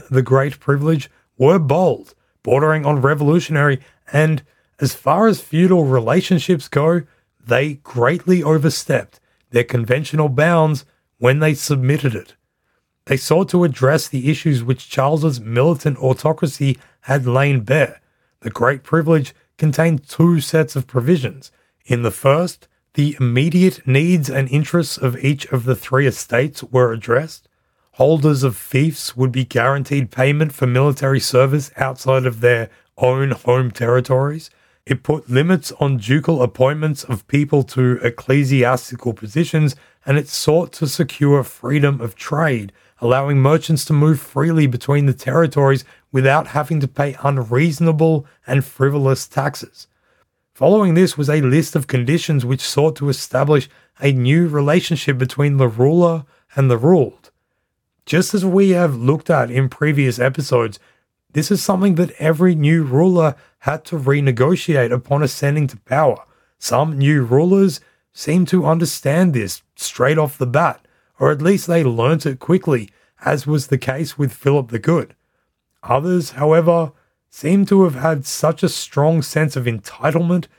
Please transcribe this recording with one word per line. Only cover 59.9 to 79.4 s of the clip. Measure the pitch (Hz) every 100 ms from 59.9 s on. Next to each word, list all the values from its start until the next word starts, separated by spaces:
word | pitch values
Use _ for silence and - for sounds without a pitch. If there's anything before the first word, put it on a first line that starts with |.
| 143 135 117
episodes, | 131 135 131 123 113 - _ _ _ _ _
this | 147 -
is | 202
something | - 185 202 165
that | 175 -
every | 156 160 185
new | 160 147 165
ruler | 143 131 185 175 156 - _ _
had | 135 156
to | - 165
renegotiate | 131 143 139 120 135 185 - 143 117
upon | 123 - 143
ascending | 151 - 143 151 139
to | -
power. | - 131 151 107 - _ _ -
Some | - 117 156 139
new | 139 151
rulers | 117 131 175 196 196 135 _ _ _
seem | - 151 175 175
to | 180
understand | 147 165 160 - 135 160 185
this | 127 98 - _ -
straight | - - 127 156
off | 151 -
the | 127
bat, | 139 165 - _ _ _ -
or | 143
at | 147
least | 165 202 -
they | 170
learnt | 135 117 120 160
it | 151 131
quickly, | - 185 170 123 104 _ _ _
as | - 147 143
was | 151 -
the | 135
case | - 135 160 -
with | 139
Philip | - 139 143 120
the | 117
Good. | 156 165 - _ _ _ _ _ _ _
Others, | - 127 170 180 143
however, | 127 151 160 165 170 156 _ _ _ _
seem | - 160 196 196
to | 196
have | 180 127
had | 160 151
such | 135 - 151 160
a | -
strong | - - 143 151 165
sense | - 156